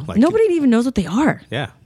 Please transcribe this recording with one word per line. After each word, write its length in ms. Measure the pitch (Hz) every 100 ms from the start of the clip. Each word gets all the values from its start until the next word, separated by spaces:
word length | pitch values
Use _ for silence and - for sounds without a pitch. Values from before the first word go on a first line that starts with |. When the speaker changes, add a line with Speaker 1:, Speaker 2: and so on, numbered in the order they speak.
| 151
Speaker 1:
like, 100 | 202
Speaker 2:
nobody 260 | 302 440 440 339
even 140 | 277
knows 140 | 226 247
what 100 | 247
they 100 | 165
are. 360 | 202 294 - -
Speaker 1:
Yeah. 220 | 117 - -